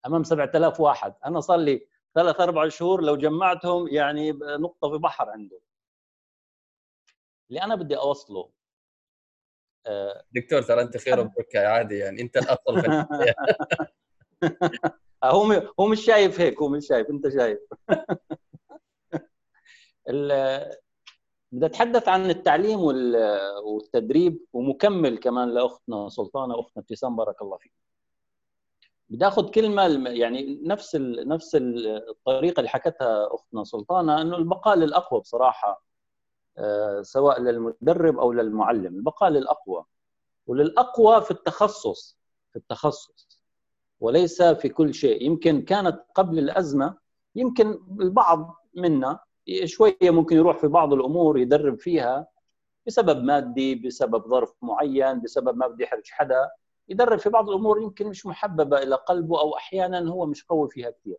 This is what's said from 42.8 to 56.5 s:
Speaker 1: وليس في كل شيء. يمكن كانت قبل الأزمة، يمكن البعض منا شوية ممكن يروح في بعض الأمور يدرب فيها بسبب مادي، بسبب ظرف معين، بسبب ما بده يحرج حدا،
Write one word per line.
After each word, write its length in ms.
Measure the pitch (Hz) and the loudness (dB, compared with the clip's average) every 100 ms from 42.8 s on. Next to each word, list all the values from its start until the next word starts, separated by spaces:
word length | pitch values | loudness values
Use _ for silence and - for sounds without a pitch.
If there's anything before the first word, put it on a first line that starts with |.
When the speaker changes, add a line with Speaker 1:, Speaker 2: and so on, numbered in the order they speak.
| 151 143 - _ _ _ _ _ _ _ _ _ | -4 -4 -16 _ _ _ _ _ _ _ _ _
Speaker 1:
وليس 420 | 113 143 175 175 | 0 2 0 2
في 260 | 175 151 139 | 2 2 -2
كل 260 | - 151 | 0 0
شيء. 280 | 131 139 107 | 2 0 0
يمكن 400 | 131 165 165 147 | -2 0 2 0
كانت 420 | 123 196 185 - _ | 0 0 0 -4 _
قبل 240 | - 190 165 | 0 0 0
الأزمة، 600 | 143 - 170 139 139 196 _ _ _ | 0 -2 0 0 -2 -6 _ _ _
يمكن 340 | 214 247 247 214 214 - 196 | -4 -4 2 0 0 -12 -4
البعض 540 | 185 202 196 165 165 - _ | 0 4 4 2 0 -16 _
منا 460 | 175 175 143 131 - _ _ - 185 | -4 0 0 0 -6 _ _ -8 -6
شوية 320 | 175 - 214 190 | -6 6 4 6
ممكن 340 | 180 165 160 165 | 6 6 6 6
يروح 220 | 165 165 | 6 4
في 80 | 151 | 4
بعض 260 | 160 156 | 4 4
الأمور 460 | 139 131 165 160 143 | 2 2 2 4 4
يدرب 400 | 123 147 147 120 | 4 4 2 -2
فيها 460 | 180 165 123 131 151 _ _ _ _ _ - | -2 0 0 -4 -6 _ _ _ _ _ -4
بسبب 380 | 226 185 135 | 0 2 2
مادي، 500 | 123 143 123 120 135 | 2 0 0 -2 -2
بسبب 540 | 127 123 - 123 113 113 | -2 -6 -4 -2 -2 0
ظرف 260 | 127 117 _ | 0 0 _
معين، 580 | 123 104 143 135 131 127 | -6 -4 0 2 0 -2
بسبب 360 | 113 143 127 120 | -4 -2 -2 -2
ما 100 | 127 | -4
بده 180 | 117 | -4
يحرج 260 | 117 113 - | -6 -6 -10
حدا، 400 | - 143 127 139 | -6 0 0 0